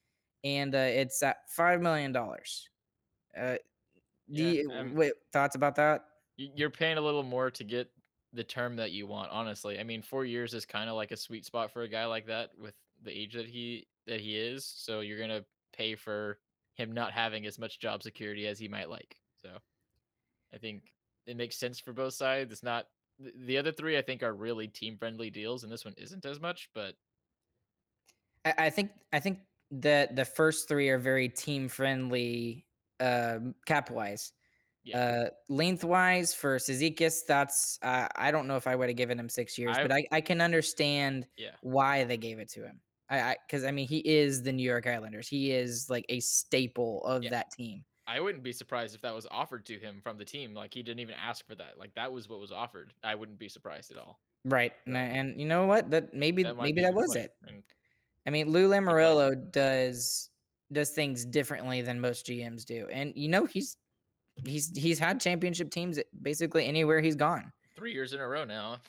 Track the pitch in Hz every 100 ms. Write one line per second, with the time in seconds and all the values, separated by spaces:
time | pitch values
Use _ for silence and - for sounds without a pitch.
0 | _ _ _ _ 139 139 139 135 127 123
1 | 131 - 135 - - - 170 175 175 151
2 | 139 123 107 - - - - _ _ _
3 | _ _ _ 82 127 123 - _ _ _
4 | _ _ - 147 170 160 147 123 131 151
5 | 147 - _ 143 139 135 143 139 151 151
6 | - _ _ - 139 143 147 - 160 160
7 | 151 147 131 127 131 - 107 120 123 _
8 | _ _ _ 120 113 127 123 117 110 95
9 | 101 104 98 110 113 101 104 98 113 113
10 | - 135 127 120 117 117 - 104 113 110
11 | 104 110 - 113 - 117 107 120 117 110
12 | 117 113 110 110 117 - 107 - _ _
13 | 110 101 104 117 113 120 120 120 - _
14 | - 110 107 107 117 135 - - - 110
15 | 104 107 110 107 104 _ _ - 110 110
16 | - 104 104 101 _ _ _ - 113 117
17 | 110 107 113 110 107 107 113 - 113 107
18 | 110 - 107 104 104 104 107 104 82 -
19 | - - _ _ 92 92 _ _ _ _
20 | _ _ _ _ _ - 110 101 - _
21 | _ _ - 120 120 - 123 123 - 120
22 | 131 - 135 135 127 107 120 120 - _
23 | _ _ 135 127 127 135 151 156 156 147
24 | 131 127 120 101 113 113 110 - 113 107
25 | 113 113 113 104 107 123 110 113 107 -
26 | 117 190 139 143 170 175 - 110 98 -
27 | _ _ _ _ _ _ _ _ _ _
28 | _ _ _ _ 160 156 160 160 202 -
29 | _ 147 196 190 - _ _ 135 147 147
30 | 139 127 127 - 160 156 - 147 139 131
31 | 127 131 127 - - 139 131 - 135 131
32 | 127 123 120 120 117 123 - _ _ -
33 | 127 123 117 113 123 - - 147 - 117
34 | 104 104 - - _ _ _ _ - 123
35 | 123 120 117 - - 139 170 180 170 180
36 | 180 180 170 - 143 131 - 131 160 156
37 | 160 160 - 143 139 - - - 127 127
38 | 117 - 135 151 135 135 131 127 123 120
39 | 120 120 117 - 117 - 120 123 143 143
40 | 143 160 156 170 170 165 - - 147 143
41 | 139 135 123 - 110 - 127 135 135 139
42 | 123 120 113 110 104 - - 64 _ _
43 | - 135 120 - - 143 135 143 131 156
44 | - 156 143 135 127 131 127 120 123 120
45 | 110 107 - 143 135 127 123 117 - 123
46 | - 127 - - - 131 123 - 117 104
47 | 117 131 117 120 - - 117 98 - _
48 | - 123 190 165 123 113 - 120 113 107
49 | 123 110 110 113 156 120 101 107 107 101
50 | 117 107 101 143 123 104 104 123 117 117
51 | 117 73 110 117 - 107 82 - 98 113
52 | 131 127 104 107 101 95 117 95 - _
53 | 110 107 110 104 104 - 98 73 - -
54 | - - _ _ 131 131 120 - 127 127
55 | 123 131 135 - 151 170 190 214 - 160
56 | - 139 151 180 175 120 131 160 180 190
57 | 330 160 110 _ - 104 - _ _ _
58 | _ _ 143 151 156 170 196 196 190 160
59 | 160 151 139 131 - 139 135 131 127 123
60 | 123 - - _ _ _ _ 143 143 -
61 | 143 123 123 139 131 139 127 127 123 123
62 | 123 117 - 120 117 117 110 117 - 135
63 | 143 - 151 185 330 190 285 - _ _
64 | _ _ _ - 135 147 151 143 165 156
65 | 165 196 180 175 180 170 156 170 175 151
66 | - - 143 151 165 165 123 156 156 160
67 | 160 143 151 170 - - _ - 233 165
68 | 127 139 127 147 151 107 107 120